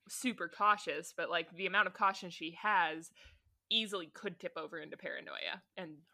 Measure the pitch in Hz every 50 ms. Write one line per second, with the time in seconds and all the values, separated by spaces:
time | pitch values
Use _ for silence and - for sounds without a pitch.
0 | _ - - - - 254 214 180 175 170 - - 202 208 208 202 - 160 143 151
1 | 170 - - - 165 131 170 170 165 - 175 170 190 180 185 202 208 190 190 -
2 | 214 196 196 - - 175 165 - 160 156 165 - - 214 208 185 170 156 160 160
3 | 165 - _ - - - - _ _ _ _ _ _ - 214 220 220 202 202 185
4 | 170 151 - - - 196 175 - - 175 - 165 156 - 170 160 151 - - -
5 | - - - - - - - - - 87 - 190 _ _ - 190 185 160 151 147
6 | _ _